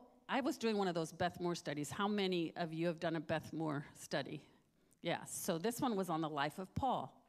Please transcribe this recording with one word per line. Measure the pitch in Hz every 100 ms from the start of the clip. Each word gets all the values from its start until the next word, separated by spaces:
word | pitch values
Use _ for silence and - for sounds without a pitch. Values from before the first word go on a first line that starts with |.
| - - -
I | 233
was | 269 254
doing | 226 208
one | 190
of |
those | 170 160
Beth | 165 175 -
Moore | 175
studies. | 170 - 147 147
How | - 202
many | 208 190 180 160 -
of | 165
you | 160 175
have | 165
done | 170
a | 165
Beth | 156 160 -
Moore | 156 156 143 147
study? | - - 156 127 151 - - _ _ _ -
Yeah, | 170 156 -
so | - - 165
this | 208 -
one | 269 196
was | 175
on | 160
the | 156
life | 147 147 196
of | 185
Paul, | - 262 180 131 -